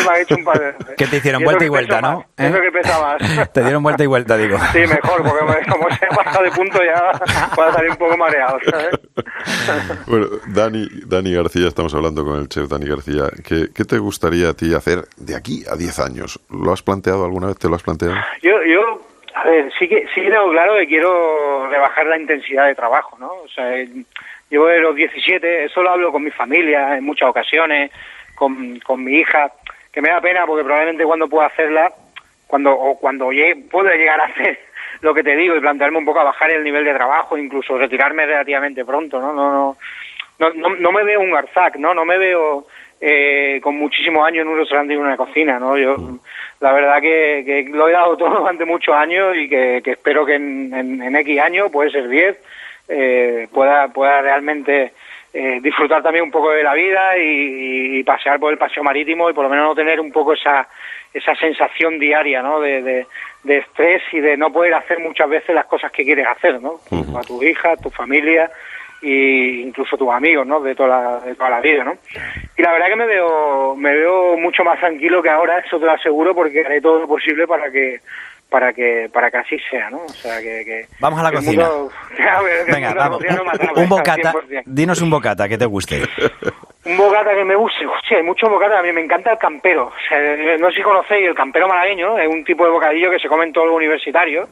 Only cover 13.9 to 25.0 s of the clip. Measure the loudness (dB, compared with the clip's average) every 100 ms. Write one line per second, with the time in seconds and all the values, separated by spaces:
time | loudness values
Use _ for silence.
13.9 | -2 -2 -2 0 2 0 0 0 0 0
14.9 | -2 -4 -16 -12 -10 -8 -10 -8 -6 -6
15.9 | -4 -6 -6 -12 -14 _ -6 -2 -2 -2
16.9 | -2 0 0 -2 -4 -6 -4 -2 -2 -2
17.9 | -4 -2 -4 -6 -2 0 2 4 2 2
18.9 | -4 -14 _ -14 -4 2 2 2 -2 0
19.9 | 0 0 -4 0 2 4 4 4 2 2
20.9 | 2 2 2 2 0 0 -2 -2 2 2
21.9 | 2 0 0 -2 -4 -2 2 2 2 0
22.9 | 0 -2 -12 -14 -14 -14 -8 -6 -4 -8
23.9 | -12 -18 -18 -20 -20 -2 4 6 6 4
24.9 | 2